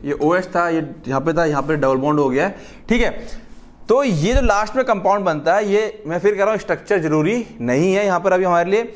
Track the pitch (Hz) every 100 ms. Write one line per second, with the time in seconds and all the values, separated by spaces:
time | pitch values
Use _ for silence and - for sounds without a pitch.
0 | 139 143 151 180 185 175 175 165 147 -
1 | 120 135 156 160 160 143 143 156 135 131
2 | 143 151 139 131 185 - - - - 226
3 | 214 - - - - - - - - 247
4 | 277 160 175 269 233 202 214 262 254 208
5 | 185 202 185 151 151 190 214 208 220 -
6 | 147 170 196 196 202 214 - - - 202
7 | 156 156 156 240 226 - 120 131 185 190
8 | 202 175 190 185 185 170 175 208 233